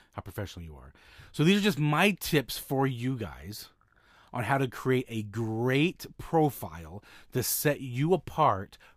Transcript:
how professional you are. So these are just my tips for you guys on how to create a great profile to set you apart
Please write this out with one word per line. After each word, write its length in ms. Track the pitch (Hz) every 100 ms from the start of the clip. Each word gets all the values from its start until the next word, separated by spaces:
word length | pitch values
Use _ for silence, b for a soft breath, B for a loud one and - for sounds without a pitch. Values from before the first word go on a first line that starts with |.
| b
how 100 | -
professional 440 | - 107 98 - 82
you 80 |
are. 180 | 71 65 _ B B B
So 140 | -
these 140 | 156 202
are 40 |
just 160 | 202 139
my 320 | 151 151 196
tips 480 | 190 - 156 123 -
for 280 | - 135 135
you 300 | 123 123 131
guys 520 | 98 67 78 104 - _ _ b b b b
on 100 | 123
how 140 | 110 139
to 100 | 135
create 380 | - 131 127 127
a 140 | 113
great 840 | 107 107 113 110 123 131 165 - - -
profile 840 | - 165 151 - 98 80 80 90 B B B
to 100 | 127
set 380 | 117 - 151 139
you 320 | 135 123 151
apart 640 | 180 - - 147 98 101 - b